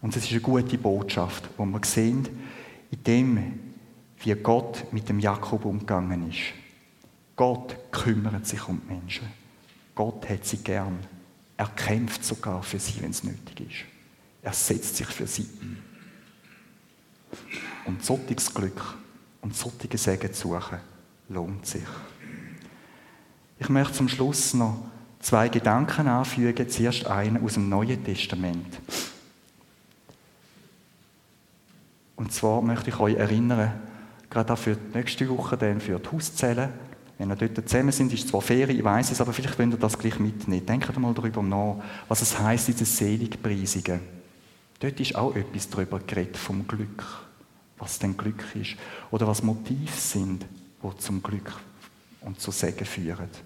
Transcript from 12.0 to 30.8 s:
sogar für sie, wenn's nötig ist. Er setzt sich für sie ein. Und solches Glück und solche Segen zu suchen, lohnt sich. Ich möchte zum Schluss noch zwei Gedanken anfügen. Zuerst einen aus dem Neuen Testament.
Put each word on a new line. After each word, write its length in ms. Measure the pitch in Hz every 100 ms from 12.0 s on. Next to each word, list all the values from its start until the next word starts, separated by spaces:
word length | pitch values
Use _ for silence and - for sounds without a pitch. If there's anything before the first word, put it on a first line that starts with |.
| 113 -
sogar 400 | - - 110 92
für 160 | 92 98
sie, 220 | - -
wenn's 220 | 78 -
nötig 360 | 98 - - -
ist. 240 | - - - - - _ - _
Er 100 | -
setzt 440 | - - - - -
sich 100 | 120
für 200 | - -
sie 200 | - 110 -
ein. 160 | 50 - - - - - - - - - - - _ _ _ _ _ - - - - - -
Und 180 | 92
solches 480 | - 131 - 117 -
Glück 440 | - 95 - - - - - - _
und 140 | 107 107
solche 420 | 120 - - 110
Segen 360 | - 95 95
zu 160 | - 87
suchen, 300 | 87 - 90 - - - _ _
lohnt 360 | 92 87 98 -
sich. 200 | - - - - - - - - - - - - - - - - - _ _
Ich 100 | 135
möchte 240 | 135 139
zum 160 | - 127
Schluss 460 | 127 135 143 - 127
noch 280 | 113 110 - - - -
zwei 300 | - 117 117
Gedanken 580 | 117 113 110 147 - 147
anfügen. 640 | 123 131 - 120 120 120
Zuerst 360 | - 117 123 -
einen 380 | 98 104 113
aus 100 | 110
dem 160 | 107 98
Neuen 340 | 98 110 127
Testament. 760 | - 92 - 90 90 87 87 - - - - - - _ _ _ _ _ _ _ - - _ _ _ - - _